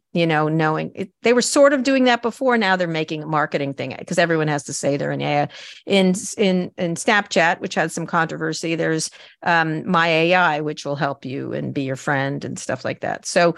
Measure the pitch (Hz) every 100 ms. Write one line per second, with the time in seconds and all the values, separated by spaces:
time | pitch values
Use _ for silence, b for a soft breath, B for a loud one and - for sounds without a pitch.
0 | _ 175 165 151 156 156 156 156 156 -
1 | - _ - 240 226 294 285 285 254 269
2 | 254 240 240 - 262 240 196 185 175 160
3 | 156 156 151 156 151 160 139 135 131 -
4 | - 175 170 160 151 147 - 147 139 143
5 | 143 143 143 147 143 B B B - 196
6 | 185 185 - - 202 185 180 - 175 170
7 | - 208 208 190 165 185 185 - 165 -
8 | 160 175 160 156 160 156 165 165 160 160
9 | - B B B - 170 160 156 - 175
10 | 170 160 165 180 175 151 151 156 143 143
11 | 147 139 131 135 127 127 139 131 131 131
12 | - 139 135 143 131 127 - 127 - 127
13 | - - - 185 170